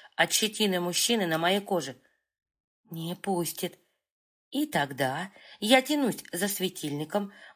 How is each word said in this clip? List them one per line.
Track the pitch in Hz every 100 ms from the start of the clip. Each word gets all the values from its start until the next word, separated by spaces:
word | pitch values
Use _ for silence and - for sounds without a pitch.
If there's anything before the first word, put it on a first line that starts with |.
| - -
от | 170
щетины | - 214 214 214 180
мужчины | 175 175 - 233 180
на | 160
моей | 170 202
коже. | 202 185 135 127 _ _ _ _ _ _ _ _ _
«Не | 165 165 175
пустит!» | - 180 165 - 175 - _ _ _ _ _ _ _
И | 262 302
тогда | 165 143 135 135 139 190 - - -
я | 208 262
тянусь | 262 294 254 - -
за | 170 202
светильником. | 202 185 - 151 143 151 202 202 - -